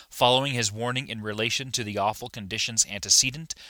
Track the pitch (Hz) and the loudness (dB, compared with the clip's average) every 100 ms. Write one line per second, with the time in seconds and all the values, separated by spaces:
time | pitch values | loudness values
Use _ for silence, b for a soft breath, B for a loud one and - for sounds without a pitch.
0 | B - 127 127 139 123 107 107 117 127 | B 4 6 6 2 0 -2 -2 -4 -4
1 | 139 113 107 107 117 - 131 120 104 104 | -6 -8 -6 -2 -2 -2 -2 -4 -2 0
2 | 101 110 123 - 98 110 - 110 - 101 | 0 -2 -10 -10 -8 -4 -2 0 0 -2
3 | 98 - 131 135 165 - | 2 4 4 -2 -10 -14